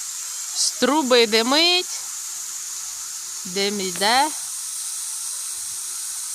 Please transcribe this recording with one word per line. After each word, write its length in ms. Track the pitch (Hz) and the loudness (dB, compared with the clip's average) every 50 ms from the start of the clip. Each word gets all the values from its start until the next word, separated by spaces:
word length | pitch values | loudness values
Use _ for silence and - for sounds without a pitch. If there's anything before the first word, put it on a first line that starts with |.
| - - - - - - - - - - - | -8 -8 -8 -8 -8 -8 -8 -8 -8 -6 -2
з 260 | - - - - - | 0 0 0 2 2
труби 460 | 247 247 285 320 294 240 254 240 233 | 4 4 6 4 6 6 8 6 8
димить. 720 | 220 214 220 226 247 277 311 330 349 359 359 359 - - - - - - - - - - - - - - - - - - - - - - - - - - - - - - - - | 6 6 4 4 6 6 6 6 6 6 4 2 -2 -6 -6 -6 -6 -8 -8 -8 -8 -8 -8 -8 -8 -8 -8 -8 -8 -8 -8 -8 -8 -8 -8 -8 -8 -8 -8 -8 -8 -8 -8 -8
Дим 340 | 185 180 196 196 202 208 202 | -4 -2 0 0 0 0 0
йде. 480 | 190 190 175 175 190 214 240 262 285 311 - - - - - - - - - - - - - - - - - - - - - - - - - - - - - - - - - - - - - - - - | -2 -2 0 2 4 4 6 6 4 2 0 -4 -6 -6 -6 -6 -6 -6 -6 -6 -6 -6 -6 -6 -6 -6 -6 -6 -6 -6 -6 -6 -6 -6 -6 -6 -6 -6 -6 -6 -6 -6 -6 -6 -6 -6 -6 -6 -6 -6